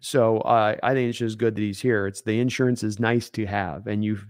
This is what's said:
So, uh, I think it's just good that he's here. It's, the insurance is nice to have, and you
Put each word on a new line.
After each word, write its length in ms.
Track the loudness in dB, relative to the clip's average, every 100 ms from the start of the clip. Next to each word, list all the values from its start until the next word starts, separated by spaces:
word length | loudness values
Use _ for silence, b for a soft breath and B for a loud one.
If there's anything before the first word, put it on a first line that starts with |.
So, 380 | -2 2 4 2
uh, 380 | 4 4 4 0
I 120 | 0
think 160 | 0 0
it's 80 | -2
just 200 | -4 0
good 160 | 0
that 60 | 0
he's 200 | -4 -2
here. 260 | 0 0 0
It's, 160 | -4
the 180 | -2 0
insurance 420 | 0 2 0 0
is 160 | -2 0
nice 300 | 2 0 -2
to 140 | -6 -2
have, 400 | -2 -4 -6 -6
and 160 | -2
you 160 | -2 -4